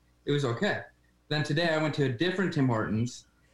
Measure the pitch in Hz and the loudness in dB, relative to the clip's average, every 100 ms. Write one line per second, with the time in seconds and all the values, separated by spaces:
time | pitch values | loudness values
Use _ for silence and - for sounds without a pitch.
0 | _ _ - 147 131 120 202 - - _ | _ _ -2 0 0 0 0 -2 -6 _
1 | _ _ - 151 143 151 170 156 156 143 | _ _ -4 -2 0 0 2 2 0 0
2 | 131 120 175 185 185 147 131 110 104 110 | 0 0 0 0 0 2 2 2 0 0
3 | 123 - - _ _ | -2 -6 -20 _ _